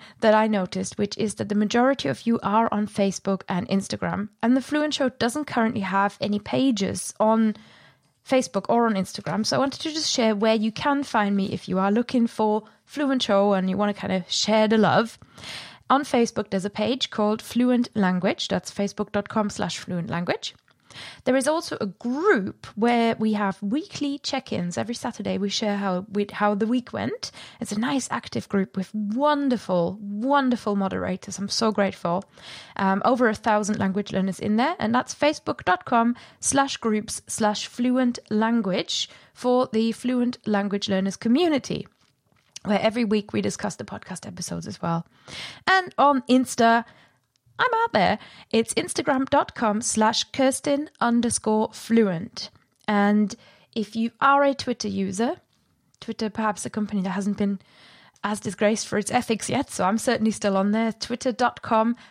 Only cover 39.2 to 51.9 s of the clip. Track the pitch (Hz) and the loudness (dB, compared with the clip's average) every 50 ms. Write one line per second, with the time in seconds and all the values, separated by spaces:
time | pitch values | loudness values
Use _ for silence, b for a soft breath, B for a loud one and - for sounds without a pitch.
39.2 | B B B - - 247 247 247 - - - 226 226 226 220 - - 247 254 247 | B B B -4 0 2 2 2 2 2 2 0 2 0 0 -2 -2 0 0 2
40.2 | 247 240 247 - - 220 208 196 202 202 208 202 - 208 196 190 190 196 180 - | 0 0 -2 -4 -2 0 0 0 0 0 -2 -2 -2 0 0 0 0 0 -2 -2
41.2 | - 226 240 302 359 339 302 262 - - 160 - - - _ _ _ _ _ _ | 0 2 4 4 4 4 2 2 0 -2 -6 -6 -8 -10 _ _ _ _ _ _
42.2 | _ _ _ _ _ _ - - - 190 208 - - 220 208 247 240 202 214 214 | _ _ _ _ _ _ -18 -8 -2 0 0 2 2 2 0 0 0 2 2 0
43.2 | 208 - - 220 196 202 - - - 202 - - 202 - 202 196 - - 185 - | 0 -2 -2 -2 -2 -2 -2 -4 -4 -6 -6 -8 -10 -12 -12 -14 -12 -12 -14 -12
44.2 | - 208 175 175 175 - 175 170 165 208 196 - - 170 165 170 - _ B B | -12 -12 -12 -10 -10 -8 -8 -8 -8 -8 -8 -6 -4 -2 -2 -4 -4 _ B B
45.2 | B B B B B B B B B - 381 381 359 359 - - 269 285 285 262 | B B B B B B B B B 2 2 2 2 0 2 4 4 6 4 4
46.2 | - - 254 262 254 - - - 226 226 233 233 233 b b b b b b b | 2 4 4 4 4 2 2 4 4 6 6 4 2 b b b b b b b
47.2 | b b b _ _ _ _ - - 508 466 440 466 466 - 220 180 175 202 - | b b b _ _ _ _ -2 0 2 2 2 0 2 2 2 2 2 2 -2
48.2 | B B B B B B B 226 226 - - - 330 359 - - 294 311 277 262 | B B B B B B B 0 0 0 -2 -4 -4 -4 -4 -2 0 0 0 0
49.2 | 269 - 285 285 - - - - 240 214 208 214 - - - 220 214 214 214 - | 0 2 2 2 2 0 -2 -2 0 0 0 0 -2 -2 0 2 2 2 2 0
50.2 | - - - - 262 269 262 - - 294 285 285 302 - - - - 240 233 240 | -2 -4 -2 0 2 2 2 0 0 0 0 -2 -2 -6 -6 -2 0 2 2 2
51.2 | 233 233 - - - 214 214 214 220 - - - - - | 2 2 0 -2 0 0 2 2 0 -2 -4 -8 -4 2